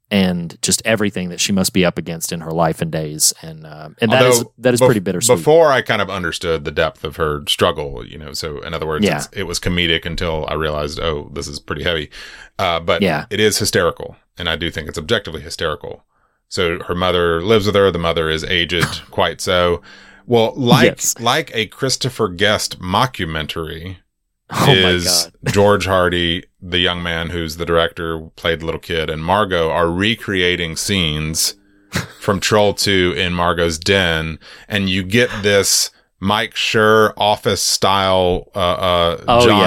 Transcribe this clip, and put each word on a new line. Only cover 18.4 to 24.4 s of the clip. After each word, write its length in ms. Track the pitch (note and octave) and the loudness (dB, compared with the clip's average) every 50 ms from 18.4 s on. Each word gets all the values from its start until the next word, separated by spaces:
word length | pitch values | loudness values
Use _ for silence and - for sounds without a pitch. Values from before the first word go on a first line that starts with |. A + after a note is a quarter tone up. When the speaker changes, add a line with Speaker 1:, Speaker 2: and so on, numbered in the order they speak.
| D#2 | -2
Speaker 2:
aged 580 | - F#2 F2 E2+ D#2 F2 F2 - D3+ - - - | -2 -2 -2 0 0 0 -2 -2 -2 -4 -10 -12
Speaker 1:
<laughs> 60 | - | -8
Speaker 2:
quite 300 | - - F#2+ E2+ E2 - | -2 -2 0 0 -2 -4
so. 400 | - G2+ F#2 F2+ F2 F2 F2 - - - - - - - - - _ | -4 0 2 2 4 2 2 -2 -4 -14 -20 -20 -20 -20 -20 -20 _
Well, 280 | - A#2+ A#2 A2+ A2+ - - | 0 2 4 4 2 0 -2
like, 280 | - A#2 A#2+ C3+ D#3 | 2 4 6 6 6
Speaker 1:
Yes. 300 | - - - - - - - | 4 2 0 -4 -4 -4 0
Speaker 2:
like 320 | A#2 A#2 B2+ D#3 D3+ - - | 0 0 0 0 -2 -4 -4
a 140 | A#2 A2 F#2+ | -4 -4 -4
Christopher 600 | - - - C3+ - - - C3 - - A#2 G2 | -4 -4 -4 -2 -2 -2 -4 -6 -2 -2 -2 -2
Guest 500 | F2+ E2+ G#2 - - - - - - - | 0 0 2 2 2 2 -2 -6 -8 -8
mockumentary 1160 | F2+ F2+ F#2 G#2 B2+ C3 - - F#2 E2 D#2 D#2+ D2+ D2 - E2 E2 D2+ D#2+ E2 E2 F#2 F#2 - _ _ _ _ _ _ _ _ | -6 -2 0 2 2 0 0 -6 -6 -4 -4 -6 -6 -6 -8 -8 -8 -8 -10 -12 -12 -14 -14 -16 _ _ _ _ _ _ _ _